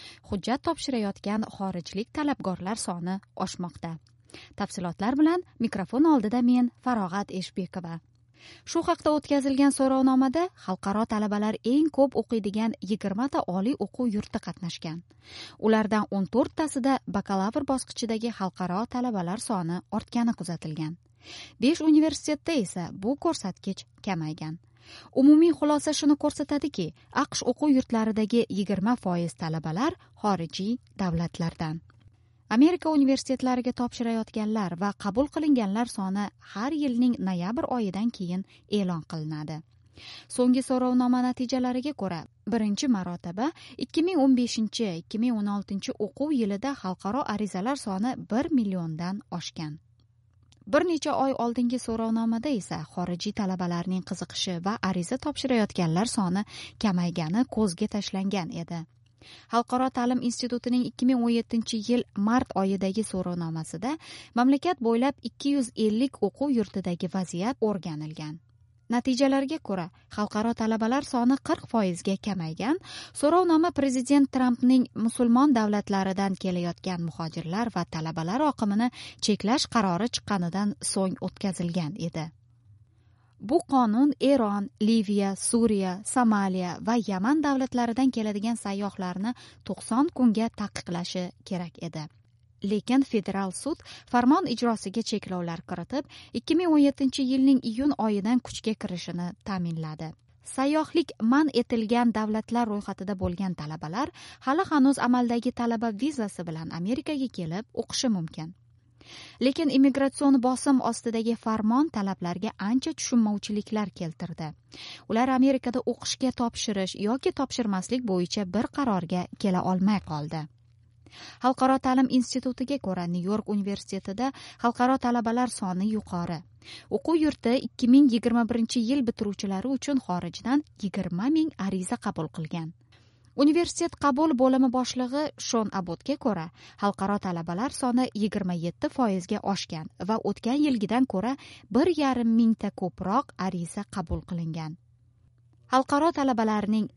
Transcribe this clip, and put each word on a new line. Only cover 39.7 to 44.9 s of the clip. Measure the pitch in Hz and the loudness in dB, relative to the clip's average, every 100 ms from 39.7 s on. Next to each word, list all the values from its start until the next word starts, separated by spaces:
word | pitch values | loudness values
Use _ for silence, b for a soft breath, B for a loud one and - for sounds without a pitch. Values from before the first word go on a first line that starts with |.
| _ _ B B B B - | _ _ B B B B 0
So'nggi | 247 254 | 4 4
so'rovnoma | 254 254 254 247 247 247 247 | 2 0 2 2 4 2 2
natijalariga | 247 247 262 254 247 262 294 | 0 -2 0 0 -2 -4 -4
ko'ra, | 190 170 - _ - | -4 -4 -8 _ -4
birinchi | 226 214 202 294 | 0 0 0 2
marotaba | 220 180 175 180 175 262 - B B | 0 -2 -8 -8 -4 -4 -4 B B
ikki | - - 330 | -6 0 2
ming | 359 | 4
o'n | 269 254 | 6 6
beshinchi, | 240 - 214 - 220 | 2 0 -2 -2 -4